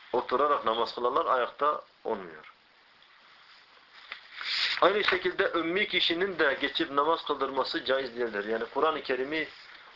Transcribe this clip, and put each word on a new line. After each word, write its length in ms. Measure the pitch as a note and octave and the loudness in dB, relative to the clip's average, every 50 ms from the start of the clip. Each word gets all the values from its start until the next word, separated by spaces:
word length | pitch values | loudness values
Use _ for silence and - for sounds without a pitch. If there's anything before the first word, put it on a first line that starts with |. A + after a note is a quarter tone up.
| - - - | -12 -2 -2
Oturarak 520 | B2 - - B2+ B2+ C#3+ D3 C#3+ B2+ - | -2 0 2 2 4 4 4 4 2 2
namaz 300 | A2+ A2+ A#2 A#2 A2 - | 0 2 2 0 -2 -2
kılarlar, 300 | A#2+ A#2+ B2 C3+ D#3 E3 | -2 -2 2 2 2 2
ayakta 560 | A2 B2+ B2+ A#2+ - - - C#3+ D3+ D3 - - - _ _ _ | 2 2 2 0 -2 -2 0 0 0 0 -2 -6 -12 _ _ _
olmuyor. 500 | A2+ A2 G2+ F#2 E2+ D#2 D2+ D#2 - - _ _ _ _ _ _ _ _ _ - _ - - - - - - - - - - - - - - - - - - - - - - - - - - - - - - - - - - | -4 -4 -4 -6 -12 -14 -16 -18 -20 -20 _ _ _ _ _ _ _ _ _ -20 _ -20 -20 -20 -20 -20 -20 -20 -20 -20 -20 -20 -20 -20 -20 -20 -20 -20 -20 -16 -16 -16 -16 -16 -18 -14 -10 -6 -4 -2 0 0 0 2 4
Aynı 220 | D3+ E3+ G3+ G#3 F#3+ | 4 4 4 4 2
şekilde 480 | - F#3+ F3+ - F3+ - - G3 - - | 2 0 0 0 -2 0 0 0 0 0
ümmi 320 | E3+ D#3+ E3 F3 G3 G#3 G#3 | 0 -2 0 0 0 0 0
kişinin 520 | - F3+ - - E3+ E3+ F#3 G3+ F3+ D#3 | 0 0 0 2 0 0 -2 -2 0 2
de 180 | D#3+ C#3+ C3 - | 2 2 2 0
geçip 300 | C#3 C#3 - - E3 C3+ | -2 -4 -2 -2 -4 0
namaz 340 | C#3 C#3+ C#3+ D#3 E3 D#3 - | 2 2 4 4 2 0 0
kıldırması 600 | - D3 C3+ C3+ C3 C3+ C3+ - - - E3 C3 | -4 -2 -2 -2 -2 0 0 -2 0 -2 -4 0
caiz 320 | A#2+ C3 C3+ C3+ A#2+ A#2 A#2+ | 0 0 0 0 -4 -4 -2
değildir. 280 | A#2+ A2+ G#2 G2+ G2 | -2 -2 -2 -4 -2
Yani 200 | G#2+ A2+ A2 A#2 - - | -2 -2 -2 -2 -4 0
Kur'an-ı 280 | C3+ D3 D#3+ D#3 C#3+ | 2 2 2 2 0
Kerim'i 460 | - - C3 B2 C3 C#3+ D#3 D#3+ D3+ - - - - - - - - - - | -2 -4 -2 -2 -2 -2 -2 -4 -4 -6 -8 -16 -20 -20 -20 -20 -20 -20 -10